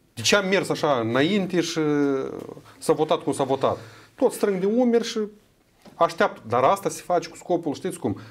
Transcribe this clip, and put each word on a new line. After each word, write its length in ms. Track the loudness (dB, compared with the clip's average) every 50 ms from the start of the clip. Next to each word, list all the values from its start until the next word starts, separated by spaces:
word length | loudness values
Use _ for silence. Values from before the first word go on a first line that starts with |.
| _ _ _
de 80 | -6
ce 140 | 0 2 2
am 120 | 2 2
mers 220 | 2 0 0 2 0
așa 340 | -2 0 2 2 2 2 0 2
înainte 520 | 2 2 2 4 2 0 0 0 0 -2
și, 160 | -2 0 -2
uh, 540 | -2 0 2 2 2 2 2 0 -2 -4 -6 -8 -10 -12 -12 -14 -16 -20 -20 -20
s-a 160 | -6 0 0 2
votat 300 | 2 4 0 0 0 0
cum 100 | -4 -2
s-a 100 | -2 0
votat? 340 | 0 0 0 2 0 0 -2 -8 -18 -20 -20 -20 _ _
Tot 160 | 0 0 0
strâng 280 | 2 0 0 0 0 0
de 60 | 0
umeri 380 | 0 2 2 2 4 2 2 0
și 160 | -2 -4 -4 -6 -6 -8 _ _ _ _ _ _ _ _ _ _ -20 0
așteaptă. 460 | 0 0 0 2 0 0 0 0 -8 -6
Dar 160 | -2 0 2 4
asta 260 | 4 2 2 -2 -6
se 120 | -6 -6 -4
face 240 | -2 -2 -2 -2 -4
cu 60 | -16
scopul, 380 | -16 -4 -2 -2 -2 -2 -4 -6
știți 260 | -6 -8 -10 -8 -4
cum? 180 | -4 -4 -4 -4 -10 -20